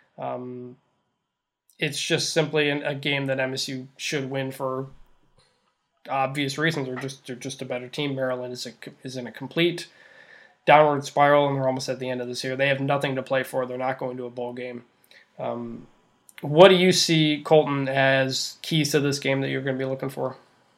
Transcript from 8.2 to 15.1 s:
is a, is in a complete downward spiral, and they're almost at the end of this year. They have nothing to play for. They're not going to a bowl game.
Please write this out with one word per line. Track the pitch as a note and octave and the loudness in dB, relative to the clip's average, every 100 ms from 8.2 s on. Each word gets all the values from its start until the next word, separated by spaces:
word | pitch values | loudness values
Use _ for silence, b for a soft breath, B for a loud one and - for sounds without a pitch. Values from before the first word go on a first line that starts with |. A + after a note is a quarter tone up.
| C3 B2+ B2 | -2 -2 -6
is | B2 B2 | -8 -12
a, | A2 - - | -12 -16 -16
is | C#3 B2+ | -12 -10
in | A#2+ | -10
a | |
complete | - C3 - F3 E3 - b b b b b b b - | -10 -6 0 0 0 -8 b b b b b b b 8
downward | D3 D3+ C#3+ C#3 | 8 8 4 0
spiral, | - C#3+ D3 C#3+ | 4 6 8 6
and | C3+ | 2
they're | C3 | 0
almost | C3 C3 | 0 -2
at | B2+ | -4
the | B2+ | -4
end | B2+ | -4
of | B2 | -6
this | A#2+ | -6
year. | C3 C3 | -4 0
They | C#3 | 2
have | C3+ | 2
nothing | C#3 C#3+ C#3+ C3 | 2 2 0 -2
to | |
play | B2+ C3+ | -2 -2
for. | B2+ C3+ B2+ | 0 -2 -4
They're | B2+ | -2
not | C3 C3 | -4 -2
going | C3 B2+ | -6 -6
to | B2 | -8
a | |
bowl | B2 A#2+ | -8 -8
game. | B2 B2 A#2+ A#2 _ b | -8 -10 -12 -16 _ b